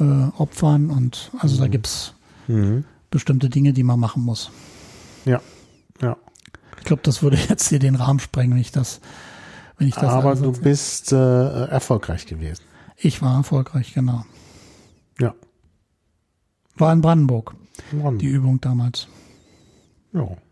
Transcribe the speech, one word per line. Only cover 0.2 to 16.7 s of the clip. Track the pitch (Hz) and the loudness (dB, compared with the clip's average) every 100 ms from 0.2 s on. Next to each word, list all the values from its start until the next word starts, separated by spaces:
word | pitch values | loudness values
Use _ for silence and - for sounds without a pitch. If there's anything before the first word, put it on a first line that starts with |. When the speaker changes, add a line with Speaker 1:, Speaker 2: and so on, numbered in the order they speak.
| 135 - | 2 -2
Speaker 1:
Opfern | 147 - 156 147 151 | -6 0 2 2 2
und | 139 123 - - 254 | 0 -2 -4 -12 -4
also | 156 131 | 0 2
da | 131 | 2
Speaker 2:
Mhm. | |
Speaker 1:
gibt's | 123 107 - - - _ - - | 0 -4 -8 -10 -16 _ -12 -2
Speaker 2:
Mhm. | 110 101 120 147 _ _ | 0 2 0 -4 _ _
Speaker 1:
bestimmte | 143 - 131 131 | -2 0 0 0
Dinge, | 135 143 | 2 2
die | 131 | 4
man | 123 120 | 2 2
machen | 113 123 | 0 -2
muss. | 120 113 - - - - - - - - | -4 -6 -10 -18 -20 -20 -20 -20 -20 -8
Speaker 2:
Ja, | 135 123 - - - _ _ - | -2 -2 -4 -20 -20 _ _ -8
ja. | 123 - - _ - - _ - | -6 -6 -12 _ -20 -20 _ -16
Speaker 1:
Ich | |
glaub, | - 151 | -4 -2
das | - 117 | 0 0
würde | 143 151 | 2 2
<laughs> | - | 0
jetzt | - - | -2 0
hier | 147 | 0
den | 135 | 2
Rahmen | 131 127 139 | 2 0 0
sprengen, | - 131 127 | -2 -2 0
wenn | 123 | 0
ich | 120 | 0
das, | - 123 - - - - - - - - - | -4 -4 -8 -20 -20 -20 -20 -20 -20 -20 -4
wenn | 139 | -2
ich | |
das | - | 0
Speaker 2:
Aber | 139 127 139 | 0 2 2
Speaker 1:
alles | 135 | 2
Speaker 2:
du | 139 | 0
Speaker 1:
erzähle. | 123 | 0
Speaker 2:
bist, | 143 143 - - - | 0 0 -2 -10 0
äh, | 135 127 123 135 131 127 | 2 4 4 2 -2 -4
erfolgreich | 131 - 110 - 82 - | -4 -2 -2 -2 -8 -10
gewesen. | 80 78 80 - - - _ | -10 -10 -12 -16 -20 -20 _
Speaker 1:
Ich | 160 - | -2 0
war | 135 127 | 0 0
erfolgreich, | 139 139 127 131 120 | 0 -2 -2 -4 -4
genau. | - 127 120 110 - - - - - _ _ _ - | -2 -2 -4 -8 -20 -20 -20 -20 -20 _ _ _ -6
Speaker 2:
Ja. | 123 - _ _ _ _ _ _ _ _ _ _ _ _ _ | -4 -4 _ _ _ _ _ _ _ _ _ _ _ _ _